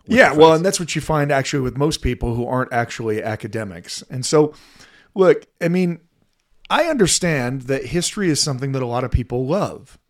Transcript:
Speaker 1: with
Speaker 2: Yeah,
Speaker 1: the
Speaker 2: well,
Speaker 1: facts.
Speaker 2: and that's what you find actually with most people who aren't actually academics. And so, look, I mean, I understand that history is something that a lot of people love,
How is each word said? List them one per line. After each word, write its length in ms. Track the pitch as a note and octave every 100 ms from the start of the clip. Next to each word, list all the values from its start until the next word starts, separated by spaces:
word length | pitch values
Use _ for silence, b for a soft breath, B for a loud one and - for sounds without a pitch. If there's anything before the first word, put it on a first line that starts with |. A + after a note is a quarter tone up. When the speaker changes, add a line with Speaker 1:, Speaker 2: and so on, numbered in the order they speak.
| -
Speaker 1:
with 120 | B3
Speaker 2:
Yeah, 160 | F3+
Speaker 1:
the 40 | D3
Speaker 2:
well, 120 | D#3+
Speaker 1:
facts. 60 | D#3+
Speaker 2:
and 80 | F#3
that's 120 | G3
what 160 | E3
you 60 | D#3+
find 320 | - D#3 C#3+
actually 280 | C#3 C3+ C#3+
with 180 | B2+ A#2+
most 240 | D3 D#3
people 320 | C3 B2 A#2
who 120 | A#2 A#2+
aren't 260 | B2+ B2+
actually 500 | B2 A#2 - A2+ G#2+
academics. 840 | G2 G#2+ G#2+ A2 G#2 E2+ - - -
And 160 | B2 B2+
so, 260 | D#3 D3+ b b b b b b
look, 320 | G3+ F3+ - - _
I 80 | E3+
mean, 320 | F3+ F3+ E3+ _ _ _ _ _ _ -
I 160 | A3
understand 800 | E4 D4 F3 - F3 D3 B2 C3+
that 240 | B2 C3+ A2+
history 420 | E3+ E3 - F#3
is 120 | C#3+
something 320 | D#3 B2+ C#3
that 100 | C3+
a 40 | A#2+
lot 160 | A#2+
of 80 | B2+
people 360 | B2 A#2+ B2 C3
love, 520 | F#3+ B2+ D2+ A2 -